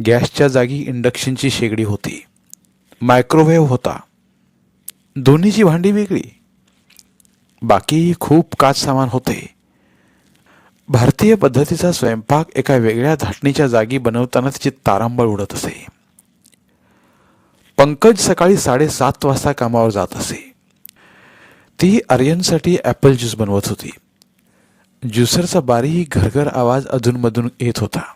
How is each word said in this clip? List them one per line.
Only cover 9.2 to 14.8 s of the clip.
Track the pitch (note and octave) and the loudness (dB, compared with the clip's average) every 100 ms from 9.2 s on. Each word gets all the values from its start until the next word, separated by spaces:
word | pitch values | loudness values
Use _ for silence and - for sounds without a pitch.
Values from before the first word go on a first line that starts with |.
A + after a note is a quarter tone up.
| - - - _ _ _ _ _ _ _ _ _ _ _ _ _ - | -4 -8 -10 _ _ _ _ _ _ _ _ _ _ _ _ _ -2
भारतीय | B2+ B2 - G#3+ G#3+ | 0 2 2 2 4
पद्धतीचा | D3 B2 D3 E3 F3 | 2 0 -2 -2 -2
स्वयंपाक | E3+ A#2+ A2+ - D3 D#3+ - | 0 -2 -2 0 -2 -2 -4
एका | B2+ C3 | 0 2
वेगळ्या | A2+ A2+ C#3 D#3 | 2 0 -2 -2
धाटणीच्या | F#2+ - C#3 C#3 C#3 | -4 -4 -2 0 2
जागी | A#2 A2 C3+ | 2 0 -2
बनवताना | A#2+ A#2 B2 B2+ C3+ | -2 -2 -2 -2 -2
तिची | - C#3 | -4 -6
तारांबळ | - | -4